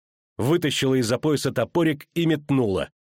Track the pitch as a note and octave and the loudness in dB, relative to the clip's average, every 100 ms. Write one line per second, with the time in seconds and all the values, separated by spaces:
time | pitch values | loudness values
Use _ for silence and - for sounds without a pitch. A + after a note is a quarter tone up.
0 | _ _ _ - A#2 F3 D#3 - C3 C3 | _ _ _ -4 0 0 0 -2 0 0
1 | A2 B2 D#3 C#3 C#3 A#2+ A2+ F3 D#3+ D3 | 0 0 0 0 -2 -2 -2 0 0 -2
2 | - E3+ E3 D3+ D3 C#3 A2 F#2 C2+ _ | -6 -2 0 0 0 0 2 0 -4 _